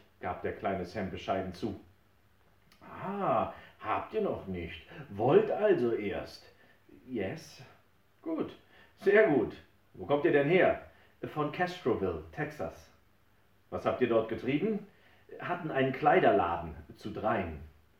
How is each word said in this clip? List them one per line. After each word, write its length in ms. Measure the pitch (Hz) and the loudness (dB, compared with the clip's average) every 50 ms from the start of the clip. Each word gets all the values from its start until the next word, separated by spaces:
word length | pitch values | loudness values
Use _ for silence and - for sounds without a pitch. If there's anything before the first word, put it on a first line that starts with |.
| - _ _ - | -20 _ _ -10
gab 220 | - 92 87 - | -8 -8 -8 -4
der 100 | - 92 | -6 -6
kleine 320 | - - 110 101 95 92 87 | -6 -4 -4 -4 -2 -2 -6
Sam 260 | - - 110 98 90 | -6 -6 -6 -6 -6
bescheiden 440 | 90 92 - - 98 95 90 90 90 | -8 -8 -4 -2 -2 -2 -2 -6 -8
zu. 260 | - - 107 95 - - - _ _ _ _ _ _ _ _ _ _ _ _ _ _ _ _ _ _ - - - - | -6 -6 -6 -6 -8 -14 -20 _ _ _ _ _ _ _ _ _ _ _ _ _ _ _ _ _ _ -20 -18 -14 -10
"Ah, 520 | - 190 202 202 190 151 127 127 131 - - - - - - - | -8 -8 -4 -2 0 2 2 2 0 -2 -6 -14 -20 -20 -20 -12
habt 320 | - - 101 - - - 214 | -6 -4 -4 -4 -4 -4 -4
ihr 60 | 220 | -2
noch 260 | 202 165 120 95 - | -2 -2 -4 -4 -6
nicht? 400 | 98 92 87 82 82 - - - - - 160 135 - | -8 -8 -6 -6 -8 -10 -14 -18 -18 -18 -18 -16 -12
Wollt 400 | 101 101 113 131 165 208 220 - | -6 0 4 6 6 6 6 6
also 420 | - - 208 208 180 135 123 117 | 0 2 4 4 4 4 2 0
erst?" 520 | 110 104 104 98 85 76 - - - - - - _ _ _ _ _ _ _ _ - - - | 0 -2 -2 -4 -6 -6 -8 -10 -14 -20 -20 -20 _ _ _ _ _ _ _ _ -20 -20 -14
"Yes." 560 | 127 127 110 92 98 151 165 - - - - - - - _ _ _ _ _ _ _ _ _ | -8 -6 -4 -4 -4 -6 -8 -12 -18 -20 -20 -20 -20 -20 _ _ _ _ _ _ _ _ _
"Gut, 300 | - 320 320 294 - - - - _ _ _ - - _ _ - | -8 -6 -4 -4 -4 -6 -8 -18 _ _ _ -20 -20 _ _ 0
sehr 300 | - 190 202 214 202 165 | 2 6 6 8 8 6
gut. 260 | 147 123 101 - - - - _ _ _ _ _ - | 4 2 2 0 -4 -14 -20 _ _ _ _ _ -16
Wo 120 | - 90 | -10 -2
kommt 180 | - 143 147 165 | 0 0 2 4
ihr 80 | 170 | 4
denn 160 | 151 143 139 147 | 4 4 4 4
her?" 340 | 180 180 139 - - - - - - _ _ _ _ - - 123 | 4 6 6 4 2 0 -6 -16 -20 _ _ _ _ -12 -12 -8
"Von 200 | - 151 147 147 | -4 -4 -4 -4
Castroville, 720 | - - 180 175 - - - 127 101 87 95 90 82 78 - - | -2 -4 -4 -4 -4 -4 -2 0 0 0 0 -2 -4 -4 -10 -12
Texas." 600 | - 151 151 147 - - - - - - - - _ _ _ _ _ _ _ _ _ _ _ _ _ _ _ - | -8 -8 -8 -8 -6 -8 -10 -10 -10 -14 -20 -20 _ _ _ _ _ _ _ _ _ _ _ _ _ _ _ -10
"Was 160 | 90 87 - | -8 -4 -2
habt 140 | 113 - - | -2 2 2
ihr 80 | 123 117 | 2 4
dort 200 | 117 113 110 - | 4 2 2 0
getrieben?" 580 | 113 - - 123 143 156 185 226 214 196 - - _ _ _ _ _ _ _ - - - | -4 -6 -2 -2 0 0 0 0 -2 -2 -6 -10 _ _ _ _ _ _ _ -18 -16 -10
"Hatten 300 | - 131 - 170 165 156 | -6 -6 -6 -4 -4 -2
einen 220 | - 135 131 131 | 0 2 2 2
Kleiderladen 840 | 123 - 147 - 170 185 147 123 - - 98 85 - 85 85 82 - - - - - | 0 2 4 4 6 6 6 6 6 4 4 2 -2 -4 -6 -10 -12 -14 -16 -18 -20
zu 140 | - - 107 | -14 -12 -10
dreien." 500 | 92 98 - - 117 101 90 85 78 69 71 - _ _ _ _ _ | -8 -4 -2 0 0 0 -2 -4 -8 -12 -14 -18 _ _ _ _ _